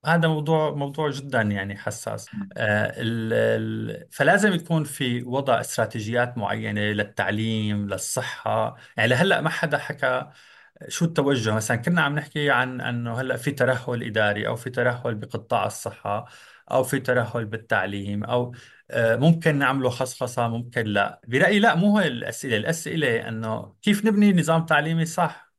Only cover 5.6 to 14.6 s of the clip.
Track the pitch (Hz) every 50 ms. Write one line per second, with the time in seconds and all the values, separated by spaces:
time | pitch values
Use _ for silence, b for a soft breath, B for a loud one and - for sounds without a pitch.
5.6 | 107 - - - 110 110 - 120 104 107 117 120 123 123 123 117 104 95 101 110
6.6 | 110 107 104 104 104 104 107 104 101 - - - 98 92 101 107 110 113 110 110
7.6 | 107 107 104 104 101 98 98 90 - - - 110 104 - - - - 110 107 110
8.6 | 110 110 - B B B B - 107 113 127 120 175 190 180 - 143 131 - -
9.6 | - 160 147 139 - - 139 - - 131 127 127 131 - B B B B B B
10.6 | B B B - - - - - 175 165 165 - 139 139 143 127 110 110 107 110
11.6 | 107 - 123 117 - - 175 175 151 143 147 147 139 - - 151 147 143 135 120
12.6 | 127 127 127 127 123 123 120 120 120 117 113 120 131 131 127 127 - 147 139 127
13.6 | 131 120 131 123 - - 123 117 117 120 107 110 107 104 104 104 107 107 117 117